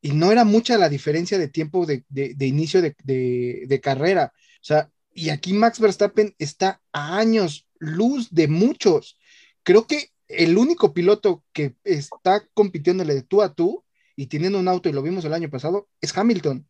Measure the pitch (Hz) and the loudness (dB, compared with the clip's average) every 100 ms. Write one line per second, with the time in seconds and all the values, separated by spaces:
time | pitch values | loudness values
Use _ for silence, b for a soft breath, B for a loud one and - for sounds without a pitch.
0 | 143 147 175 226 220 214 226 226 165 143 | -2 0 4 6 6 4 4 2 2 0
1 | - 156 175 196 147 160 156 185 170 135 | -2 -4 -2 -2 -2 -4 -4 -2 -2 -4
2 | _ 135 135 139 135 139 160 190 165 - | _ -8 -8 -4 -2 -2 0 0 0 -6
3 | 135 131 127 123 123 120 131 131 143 135 | -6 -4 -2 -2 -4 -8 -4 -2 -2 -2
4 | 165 185 139 _ _ _ - 151 151 _ | 0 0 -2 _ _ _ 0 0 0 _
5 | _ - 160 147 180 202 226 233 220 185 | _ -10 -6 -6 -2 2 2 2 0 0
6 | 202 214 208 _ 147 - 190 190 _ 143 | 0 0 -2 _ -12 -4 -4 -4 _ -10
7 | 147 185 226 226 180 147 _ _ 156 165 | -6 -2 0 2 -2 -6 _ _ -8 -2
8 | 233 277 233 170 151 160 226 - 202 156 | 0 0 0 0 2 2 0 2 2 2
9 | - _ b b b b - 202 226 294 | -2 _ b b b b 4 4 4 -6
10 | - _ _ 113 165 185 262 339 190 151 | -6 _ _ -2 2 4 2 2 2 2
11 | 175 208 202 170 _ - 147 - 208 156 | 0 2 0 -2 _ -6 -6 -6 -4 -4
12 | - - 180 202 _ - 202 175 147 185 | -4 -6 0 0 _ 0 0 0 -2 0
13 | 160 139 123 196 190 147 175 320 _ _ | -2 -4 0 0 0 0 -2 -2 _ _
14 | _ - 135 151 180 196 180 180 180 139 | _ -14 -10 -4 -2 -2 -2 -2 -2 -4
15 | 147 190 156 165 160 135 147 196 - _ | -4 -6 -6 -6 -6 -8 -6 -6 -8 _
16 | 151 - 226 196 147 131 | -8 -2 0 0 -2 -6